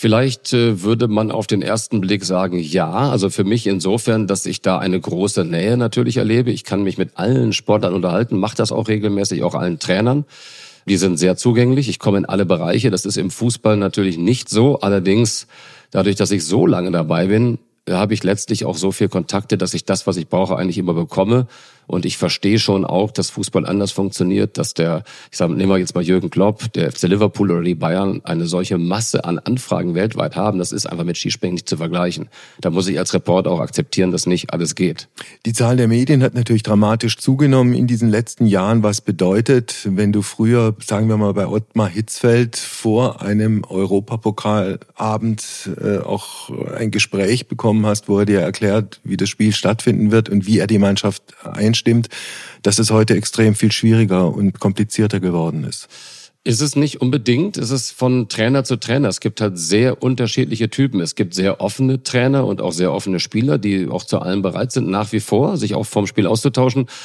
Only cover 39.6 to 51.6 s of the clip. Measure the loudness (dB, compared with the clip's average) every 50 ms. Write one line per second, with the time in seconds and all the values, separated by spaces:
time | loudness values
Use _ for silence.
39.6 | 2 -2 -8 -8 -4 -2 0 2 2 2 2 2 0 -2 -2 0 2 4 4 4
40.6 | 4 2 0 -2 -4 -4 -2 0 2 2 2 2 2 2 2 0 0 0 0 -2
41.6 | -4 _ 0 0 0 0 0 -4 -6 -6 -4 0 2 4 4 4 2 0 -2 -8
42.6 | -10 -10 -8 -4 -2 0 2 2 2 0 -2 -4 -4 -2 0 2 2 2 2 0
43.6 | -2 -4 -4 -2 0 0 0 0 0 -2 -6 -4 -2 -4 -4 -2 -2 0 0 0
44.6 | 0 -2 -4 -6 -10 _ _ -6 -4 -2 -2 -2 0 -2 -2 -4 -6 -12 -12 -12
45.6 | -10 -10 -8 -4 -2 -2 -2 -2 -2 -4 -4 -6 -6 -8 -16 -16 -14 -12 -10 -10
46.6 | -10 -8 -6 -4 -4 -2 0 -2 -2 -2 0 0 2 2 0 0 -2 -6 -6 -2
47.6 | 2 2 4 4 4 2 2 0 0 0 2 2 4 4 4 2 2 0 -2 0
48.6 | 0 2 2 2 0 -2 -8 -14 -8 -4 -2 -2 -2 -2 0 0 2 2 2 2
49.6 | 0 0 0 0 0 0 2 2 2 4 4 4 2 2 2 0 2 2 2 2
50.6 | 2 4 4 4 4 4 2 2 0 -2 -2 -4 _ _ -20 -18 -16 -10 -4 0